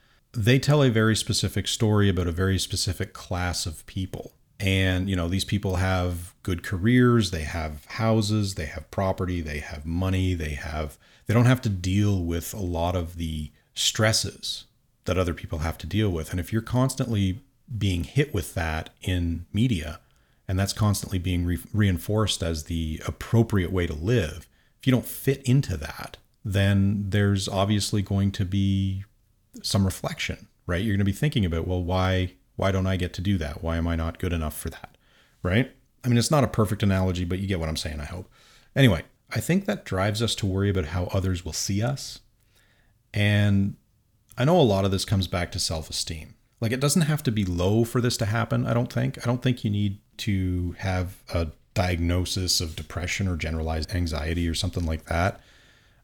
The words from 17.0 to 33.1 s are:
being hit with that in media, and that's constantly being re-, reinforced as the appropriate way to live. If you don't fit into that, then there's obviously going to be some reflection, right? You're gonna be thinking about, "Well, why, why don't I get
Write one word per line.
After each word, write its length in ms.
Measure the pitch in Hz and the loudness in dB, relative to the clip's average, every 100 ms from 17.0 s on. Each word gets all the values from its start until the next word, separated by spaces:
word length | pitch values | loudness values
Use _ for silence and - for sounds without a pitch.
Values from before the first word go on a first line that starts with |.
| 127 107 95 92 - _ - 113 | -2 0 0 -2 -10 _ -10 -2
being 260 | 101 87 | 0 0
hit 300 | 85 - 147 | 0 0 0
with 200 | 98 - | -2 -4
that 360 | - 80 78 82 _ | -4 -2 -4 -6 _
in 440 | - 90 85 85 85 | -4 -2 -2 -4 -4
media, 460 | 101 127 92 80 78 _ _ _ _ - | 0 0 0 -4 -12 _ _ _ _ -4
and 120 | 92 | -2
that's 140 | 98 | 0
constantly 460 | - 107 98 - 92 | 0 0 0 -2 -4
being 260 | 90 87 87 | -2 0 0
re-, 140 | 87 - | -2 -4
reinforced 720 | 104 101 87 - 104 104 - | 0 2 2 0 0 0 -2
as 220 | 85 78 76 | -2 -4 -4
the 360 | 82 80 78 - | -4 -4 -6 -8
appropriate 640 | - - 117 113 101 87 | -8 0 2 4 2 0
way 160 | 92 85 | 0 -2
to 60 | |
live. 540 | 76 90 123 80 82 - _ _ _ | -2 0 0 0 -6 -18 _ _ _
If 80 | 131 | 0
you 40 | |
don't 140 | 123 - | 2 0
fit 360 | - - 135 | -4 -2 -2
into 340 | - 135 135 82 | 2 2 2 -4
that, 400 | 69 - - - _ _ | -8 -12 -14 -16 _ _
then 600 | 107 95 98 101 98 101 101 | -2 2 4 4 4 2 0
there's 380 | 101 101 101 98 | 2 4 2 0
obviously 540 | 98 98 104 - 107 | 0 2 2 2 -2
going 300 | 95 98 98 | 0 2 2
to 140 | 98 92 | 0 -2
be 580 | 98 98 98 98 95 98 _ _ _ _ 240 | 2 2 2 0 -4 -8 _ _ _ _ -12
some 240 | - 196 196 | -2 2 2
reflection, 640 | - - 165 - 85 - _ - | 0 -6 -6 -8 -8 -12 _ -4
right? 180 | 87 | -2
You're 120 | 110 101 | 0 2
gonna 100 | 101 | 2
be 60 | |
thinking 340 | 98 147 131 92 | 2 0 2 0
about, 220 | 82 85 | 0 -2
"Well, 160 | 90 | -2
why, 500 | 87 92 92 92 92 - _ - | 0 2 2 2 0 -6 _ -2
why 160 | 95 | 0
don't 160 | 95 92 | 2 2
I 100 | 92 | 0
get 160 | 87 | -2